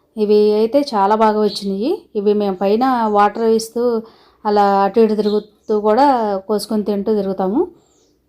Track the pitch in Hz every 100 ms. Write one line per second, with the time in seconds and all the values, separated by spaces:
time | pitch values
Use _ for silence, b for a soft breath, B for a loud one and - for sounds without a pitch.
0 | b 220 208 208 214 214 220 285 285 214
1 | 196 214 220 214 208 202 196 190 262 415
2 | _ 208 202 208 202 185 196 220 262 247
3 | 220 208 208 214 226 226 220 233 240 226
4 | 220 B B B 214 208 202 196 196 226
5 | 220 214 208 208 208 _ - 214 214 220
6 | 285 247 214 196 - 208 - 220 202 202
7 | 196 214 190 190 190 247 359 - b b
8 | b b